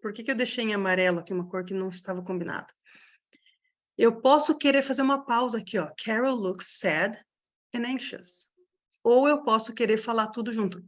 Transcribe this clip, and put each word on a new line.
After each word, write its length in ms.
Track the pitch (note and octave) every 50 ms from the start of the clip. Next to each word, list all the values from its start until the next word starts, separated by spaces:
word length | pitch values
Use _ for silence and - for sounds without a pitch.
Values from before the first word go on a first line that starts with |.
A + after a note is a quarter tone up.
Por 120 | _ A3
que 100 | G#3 -
que 80 | A3+ A3+
eu 40 | C4+
deixei 300 | A3 B3 A#3 - - A#3
em 100 | A3 G#3+
amarelo 460 | G3+ G3 F#3+ F#3 F#3 F#3 F#3 F3 E3+
aqui 120 | E3+ -
uma 160 | G3 F3+ F3 F3+
cor 160 | - F#3 F#3
que 100 | F3+ G3
não 140 | F#3+ F#3 F#3+
estava 340 | F3+ - - - F#3+ F3+
combinada? 460 | F3+ F3+ F#3 F3+ E3+ E3 - - - - - _ _ _ - - - - _ _ _ _ _ - _ _ _ _ _ _ _ _ _ _ _
Eu 240 | _ G#3+ A#3 A3+ A3+
posso 380 | - C4 C#4 D4+ D4 - D#4+ D4+
querer 240 | - C#4+ C4+ C#4
fazer 200 | C4+ C#4 C4+ A3+
uma 220 | C4+ C4 C#4 C#4 C#4
pausa 340 | - B3 A#3 B3+ B3 A3 A3+
aqui, 200 | A3 - - G#3
ó. 100 | E3 D3+ - - -
Carol 300 | - A3+ A3 B3 C4+ C4
looks 440 | B3 G#3 F#3 F#3 F#3 - - - -
sad 400 | - G3 D#3 D#3 E3+ G#3 A3 - - _ _ _ _ _ _ _ _ _ _
and 120 | A#3+ A#3
anxious. 640 | A#3+ C4 C4 - - - - - - - - - _ _ _ _ _ _ _ _ _ _ _
Ou 260 | _ A#3 A#3+ B3+ C4+ C#4+
eu 140 | D4+ C#4+
posso 300 | D4 - A3 A3 A3 -
querer 260 | A3+ - A#3+ G#3 G#3+ G#3+
falar 300 | A3 A#3+ A#3 A3+ A3 G#3+
tudo 240 | A3 - A3+ A3
junto. 300 | A#3 A3+ G#3+ F#3+ F3 F3 -